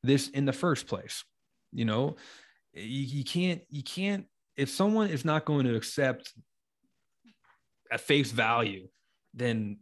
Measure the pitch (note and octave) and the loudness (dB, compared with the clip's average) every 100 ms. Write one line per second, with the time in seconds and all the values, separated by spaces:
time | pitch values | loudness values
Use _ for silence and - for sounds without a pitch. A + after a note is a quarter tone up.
0 | B2 C#3 C#3 C#3 C#3 C3 F3+ C#3 - F#2+ | 4 4 2 0 0 2 0 0 -2 -6
1 | - - - _ _ _ _ A#2+ A2+ A2 | -6 -12 -12 _ _ _ _ -2 0 2
2 | C#3+ - - - - _ _ - G#2+ C3+ | 0 -4 -16 -20 -20 _ _ -14 -8 -6
3 | C3+ C#3 B2+ F3+ F3+ E3+ - D3 - - | -4 -4 -4 0 0 -2 -8 -12 -8 -4
4 | G3 G3 - _ _ - C#3 - G3+ A3 | -2 -4 -6 _ _ -4 -4 2 2 4
5 | G#3 D3 D#3+ D3+ D#3 D3 B2+ A2+ - - | 2 0 0 0 2 2 4 2 -2 0
6 | C3+ B2+ - - - _ _ _ _ _ | 0 0 -8 -20 -20 _ _ _ _ _
7 | _ _ _ _ _ _ _ _ _ A#2 | _ _ _ _ _ _ _ _ _ -6
8 | - D3 A#2+ A2+ A2+ A#2+ A2 G2 F#2 _ | 2 2 4 2 2 2 0 -4 -14 _
9 | _ _ _ - A#2+ A2+ G#2 G#2 | _ _ _ -4 0 0 -2 -8